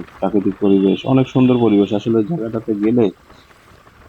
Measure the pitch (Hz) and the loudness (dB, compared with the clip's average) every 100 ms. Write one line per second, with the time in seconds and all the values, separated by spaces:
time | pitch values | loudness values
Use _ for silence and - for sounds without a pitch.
0 | 85 - 95 101 98 95 101 98 196 - | -6 -6 -4 -2 -2 -2 2 2 2 0
1 | - 131 127 131 127 123 117 101 98 104 | 0 0 0 2 2 2 2 2 2 -2
2 | 117 113 104 170 110 113 117 104 107 120 | -2 -2 -2 -4 -6 -8 -6 -2 0 2
3 | 101 - _ - _ - _ - - - | 0 -2 _ -20 _ -20 _ -20 -20 -20